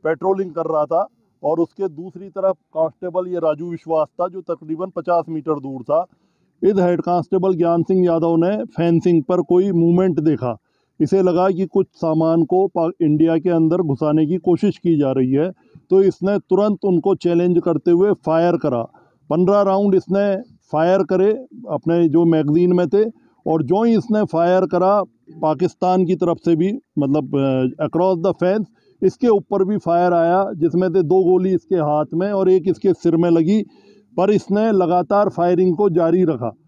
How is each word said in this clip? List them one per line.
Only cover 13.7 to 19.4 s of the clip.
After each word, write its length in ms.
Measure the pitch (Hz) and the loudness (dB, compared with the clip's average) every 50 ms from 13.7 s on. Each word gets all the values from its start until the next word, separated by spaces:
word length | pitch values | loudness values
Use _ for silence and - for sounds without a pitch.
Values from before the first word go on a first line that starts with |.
| 165 | 0
घुसाने 500 | 180 180 156 139 120 156 151 151 156 156 | 0 -2 -2 -2 -2 -2 0 0 0 0
की 100 | 147 175 | 0 -2
कोशिश 420 | 180 - 180 175 - - 208 175 - | -2 0 0 0 2 0 -2 -2 -2
की 200 | _ 175 165 147 | _ 0 0 2
जा 140 | 143 135 | 0 0
रही 200 | 131 135 131 127 | 0 0 0 0
है, 180 | 135 143 156 185 185 _ _ _ _ - _ _ | 0 -2 -2 -4 -6 _ _ _ _ -20 _ _
तो 120 | 185 190 | 2 4
इसने 360 | 196 190 165 _ 175 196 202 196 | 4 2 0 _ -4 -2 -2 -2
तुरंत 400 | - _ 185 190 202 214 208 - - | -2 _ 0 0 2 0 -2 -2 -2
उनको 300 | 196 185 165 151 196 190 | 0 0 0 2 0 -2
challenge 460 | - - 175 175 170 175 180 180 170 - | 0 0 0 0 2 2 2 0 0 0
करते 260 | 180 165 151 _ 175 | 0 -2 -2 _ 2
हुए 220 | 170 170 190 208 | 2 4 4 2
fire 440 | 196 - _ 160 160 165 165 175 175 | 0 -2 _ -2 0 2 2 0 0
करा। 260 | 170 - 151 127 117 113 - _ - _ _ _ _ _ _ | 0 -2 -2 -2 -2 -6 -6 _ -20 _ _ _ _ _ _
पन्द्रह 320 | 147 170 | -2 0